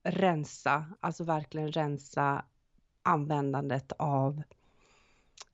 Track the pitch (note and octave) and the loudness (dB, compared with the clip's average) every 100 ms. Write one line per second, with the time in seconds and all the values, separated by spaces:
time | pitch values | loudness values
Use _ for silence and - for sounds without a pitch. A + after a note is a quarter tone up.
0 | F3+ F3 F#3 D#3 C#3+ - B2+ C#3+ D#3+ - | -2 2 4 4 -2 -2 0 0 0 -6
1 | - D#3+ E3+ D#3 D3+ D#3 D3+ D#3 D3 C#3+ | -6 -4 -2 -2 -2 -4 -2 0 -2 -2
2 | - - C#3+ C#3 - _ _ _ _ _ | -4 -2 0 0 -4 _ _ _ _ _
3 | - D#3+ D3 D3 C#3 C3+ C#3+ C3+ - - | 2 2 2 0 0 -2 -2 -4 -4 -4
4 | D3+ C#3 C3+ D3 - _ _ _ _ _ | 0 2 2 -2 -8 _ _ _ _ _
5 | _ _ _ - - | _ _ _ -20 -20